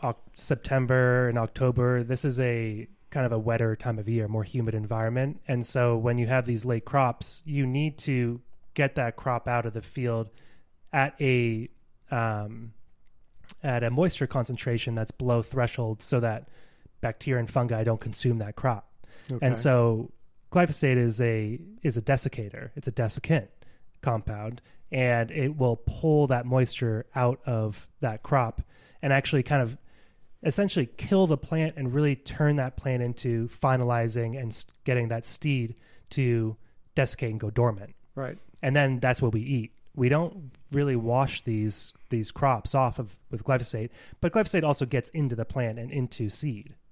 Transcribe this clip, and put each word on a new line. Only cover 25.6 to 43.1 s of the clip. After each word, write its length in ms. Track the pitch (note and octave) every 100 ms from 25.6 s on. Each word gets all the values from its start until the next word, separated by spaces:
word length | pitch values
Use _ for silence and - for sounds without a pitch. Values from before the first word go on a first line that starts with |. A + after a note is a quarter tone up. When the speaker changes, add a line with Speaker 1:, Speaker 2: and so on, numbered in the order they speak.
| B2+ A2+
Speaker 1:
pull 500 | - - D#3+ D3+ C#3+
that 180 | B2 B2
moisture 600 | C3 B2 - A#2+ A2 -
out 260 | C3 B2 C3+ -
of 400 | A#2 A2 G2 - -
that 220 | B2 A2
crop 400 | - C#3+ A#2 - - - - -
and 100 | C#3+
actually 300 | C#3 - C#3+
kind 200 | - C#3+
of 140 | A#2 C3 - - - _ - -
essentially 420 | D#3 C#3+ G3+ F3 B2 -
kill 300 | - G3 F#3
the 100 | D3
plant 380 | - D#3+ D#3+ -
and 180 | B2+
really 220 | C3+ D3 C3+
turn 400 | - - D3 D3
that 200 | B2+ -
plant 260 | C3+ B2+
into 460 | A#2+ A#2+ B2 A#2 A#2
finalizing 880 | - C3+ B2+ A#2+ A#2+ A#2 A#2 A#2 C3
and 120 | A#2+
s-, 140 | - - -
getting 240 | - B2 A#2
that 160 | A#2
steed 520 | - - D#3 C3+ A2+ A#2+ - - -
to 460 | - B2+ A#2 A2 A2 - - - -
desiccate 340 | C3 - A#2+
and 100 | A2
go 80 | G#2+
dormant. 440 | G2+ B2 G2 G#2 - -
Speaker 2:
Right. 240 | - C3 F3+ - -
Speaker 1:
And 140 | C3+ C#3+
then 220 | C#3 B2+
that's 220 | B2+ B2
what 100 | B2
we 80 | G#2+
eat. 320 | B2+ C3 A2 - -
We 140 | - B2
don't 420 | D3 E3+ F#3+ C3+ - -
really 240 | C#3+ C#3+ B2
wash 460 | A2+ B2 C3+ -
these, 500 | - A2 G#2+ - - - -
these 200 | A#2 G#2
crops 440 | - C#3 A#2+ -
off 240 | C#3 B2 -
of, 140 | A2